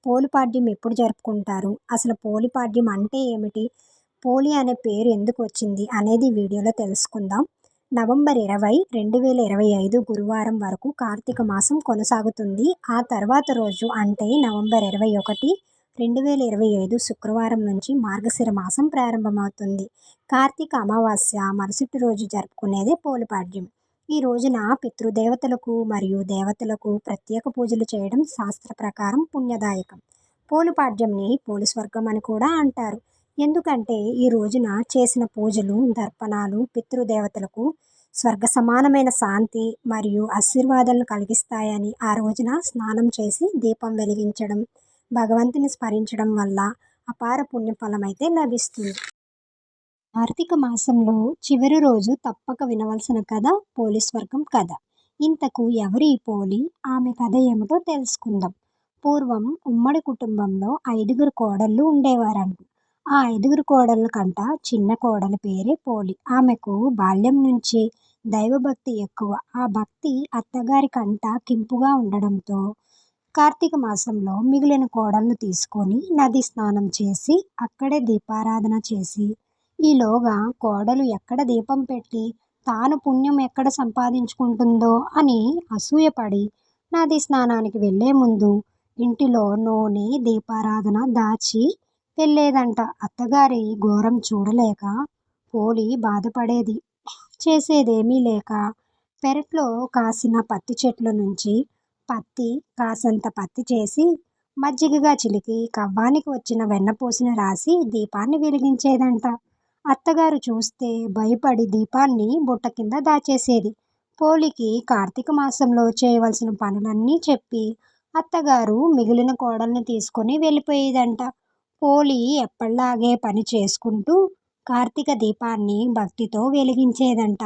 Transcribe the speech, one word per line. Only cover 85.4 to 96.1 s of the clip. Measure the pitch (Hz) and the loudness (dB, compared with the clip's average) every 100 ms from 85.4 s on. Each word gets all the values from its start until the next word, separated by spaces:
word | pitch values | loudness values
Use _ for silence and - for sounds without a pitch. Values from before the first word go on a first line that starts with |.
| 220 330 - | 2 -2 -4
అసూయపడి | 214 - 302 311 285 220 202 208 _ _ _ _ | -8 0 4 4 2 -2 -2 -2 _ _ _ _
నది | 330 320 311 | 0 2 2
స్నానానికి | - 269 240 233 220 214 | 2 2 2 0 -2 0
వెళ్లే | 202 190 247 | 2 4 4
ముందు | 277 247 220 208 202 - _ _ - | 6 4 4 4 4 -2 _ _ -4
ఇంటిలో | 240 233 277 240 202 208 | -2 2 2 2 2 0
నూనె, | 220 220 220 202 208 277 | 0 0 0 -2 -2 0
దీపారాధన | 233 220 - 220 214 214 208 208 262 | 0 0 -2 -4 -2 -2 0 0 0
దాచి | 226 214 220 - 220 262 - _ _ _ - | 0 0 0 -2 0 0 0 _ _ _ 0
వెళ్లేదంట. | 311 302 294 269 247 226 226 - | 2 4 4 4 0 -2 -4 -6
అత్తగారి | 208 - 240 277 277 247 214 214 | -12 -6 0 4 4 4 -2 0
ఘోరం | 208 208 220 233 | 2 2 2 0
చూడలేక | - 214 202 233 226 208 202 214 294 _ _ _ _ | -2 -2 0 2 2 0 -4 -4 -6 _ _ _ _
పోలి | 233 214 226 220 247 | -2 0 0 0 0
బాధపడేది, | 220 | 0